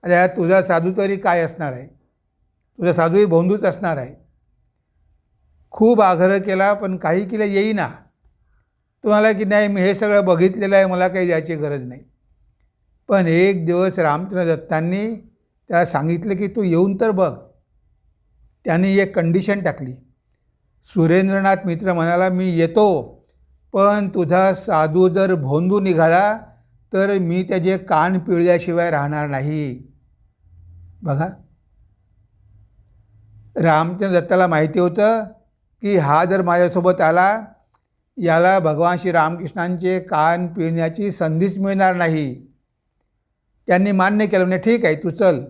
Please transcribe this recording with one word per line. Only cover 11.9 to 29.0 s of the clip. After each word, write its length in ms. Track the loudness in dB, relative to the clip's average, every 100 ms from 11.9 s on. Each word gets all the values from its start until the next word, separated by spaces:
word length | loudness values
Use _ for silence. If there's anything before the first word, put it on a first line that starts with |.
| -16 _ _ _ _ _ _ _ _ _ _ 0
पण 200 | 0 4
एक 380 | 4 2 2 0
दिवस 340 | 0 0 0
रामचंद्र 560 | 0 0 -4 -4 -2 -2
दत्तांनी 760 | -2 -4 -2 -4 -6 -8 -16 _ _ _ _
त्याला 160 | 0 0
सांगितलं 500 | -2 -2 -2 -4 -4
की, 120 | -4
"तू 160 | -2
येऊन 320 | 0 0 0 0
तर 100 | -2
बघ." 220 | 0 -2 -4 -18 _ _ _ _ _ _ _ _ _ _ _ -2
त्यांनी 320 | 0 2 0
एक 180 | 0 -2
कंडिशन 480 | 0 0 0 -2
टाकली. 300 | -4 -6 -12 -14 _ _ _ _ _ _ _ _
सुरेंद्रनाथ 720 | -8 0 2 2 2 0 0 0 -2
मित्र 280 | -4 -2
म्हणाला, 360 | -2 0 0 0
"मी 280 | 0 -2 0
येतो, 680 | 0 2 2 2 -4 -18 _ _ _ _ _
पण 360 | 2 2 2 -2
तुझा 440 | -2 0 2 2
साधू 560 | 0 -2 0 2 2 2
जर 240 | 2 0
भोंदू 460 | 0 0 0 0 0
निघाला 600 | 0 2 4 4 2 -2 -10 _ _ _ _
तर 240 | -2 0 0
मी 260 | -2 -2
त्याचे 340 | -2 -2 0 -2
कान 420 | 0 0 2 0
पिळल्याशिवाय 680 | -2 0 2 2 0 -2 0
राहणार 380 | -2